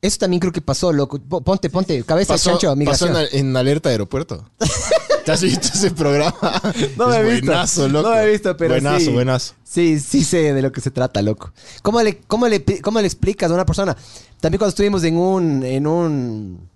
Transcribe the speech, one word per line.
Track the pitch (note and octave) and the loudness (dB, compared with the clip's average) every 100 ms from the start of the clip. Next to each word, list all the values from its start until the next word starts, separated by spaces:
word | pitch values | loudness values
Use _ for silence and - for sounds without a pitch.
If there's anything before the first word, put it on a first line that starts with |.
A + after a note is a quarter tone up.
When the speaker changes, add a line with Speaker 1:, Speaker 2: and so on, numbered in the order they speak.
Speaker 1:
Eso | F3+ - | -2 -2
también | F#3+ F3+ | 0 0
creo | F3+ | 0
que | E3+ | -4
pasó, | D3 C3+ F3+ | -4 -2 0
loco. | D3+ C3+ C#3+ | 0 0 -4
Po-, | C3+ E3+ | -6 -4
ponte, | C#3 F#3+ D#3 | -2 -2 0
ponte, | F3+ F#3+ D3 | -2 -2 -2
cabeza | A2+ D#3+ G3 | 0 0 2
Speaker 2:
Pasó, | D3+ F#3 | 0 2
Speaker 1:
de | |
chancho, | F3 F3 | 2 2
Speaker 2:
pasó | C#3 | 2
Speaker 1:
migración. | D3 - F3 | 0 0 0
Speaker 2:
en | E3 | 0
al-, | D3+ | -2
en | C#3 C3+ B2+ | -2 0 0
alerta | C3 D3 D#3 | 0 0 0
aeropuerto. | A2+ G2+ C3+ C3 F2 G#2 _ | -2 -2 -6 -6 -12 -14 _
Speaker 1:
<laughs> | A3 - - D#5 - D5+ - | -2 -2 0 0 0 -2 0
Speaker 2:
¿Te | |
has | D#3 | 0
visto | F3+ - - | 2 0 -2
ese | - G3 | 0 -2
programa? | E3 D3+ C#3+ D#3 - G3 - - - C#3 C#3 | 0 0 2 0 -2 -2 -2 -4 -2 -4 0
Speaker 1:
No | B3 | 0
Speaker 2:
Es | A#3 | 2
Speaker 1:
me | A3 | 2
he | |
visto. | A#3+ C3+ | 2 0
Speaker 2:
buenazo, | E3 F3 - C#3 | 0 0 0 2
loco. | D3 G#3+ | 2 2
Speaker 1:
No | A3+ | 4
me | |
he | G#3+ | 4
visto, | G#3 G3 D3 | 2 0 -2
pero | E3 B2+ | 0 2
Speaker 2:
Buenazo, | C#3 - | 2 2
Speaker 1:
sí. | D#3+ | 2
Speaker 2:
buenazo. | A#2+ B2+ B2+ - - | 2 2 0 -4 -14
Speaker 1:
Sí, | - - E3+ D#3 | -8 0 2 2
sí | C#3+ C#4 | 0 0
sé | E3+ F3+ D3+ | 2 2 2
de | C3+ | 2
lo | C3+ | 0
que | C3+ | -2
se | C3 | -6
trata, | B2+ B2+ - | -2 -2 0
loco. | G2+ G#2+ - - - - | -2 -2 -8 -20 -20 -6
¿Cómo | - A#3 | 0 2
le, | A3 - | 2 -2
cómo | - G#3+ A#3+ | -4 0 2
le, | G#3 - G3+ | 2 0 -2
cómo | - A3 | -2 0
le | G3 | 0
explicas | - - - F3 | 0 -2 0 0
a | E3+ | 2
una | F#3 | 0
persona? | E3 G3 D3+ - - - - | 0 -2 -4 -8 -20 -20 -4
También | D#3+ F3+ | -2 0
cuando | G#3 | 0
estuvimos | F#3 G3+ G3 | 2 0 2
en | E3 E3 | 0 2
un, | F3+ F#3+ E3+ C#3 | 2 2 0 0
en | B2+ C3 D3+ | -2 -2 0
un | E3 E3+ C#3+ B2 A2 G2+ F2 F2+ | 0 0 -2 -4 -6 -10 -14 -18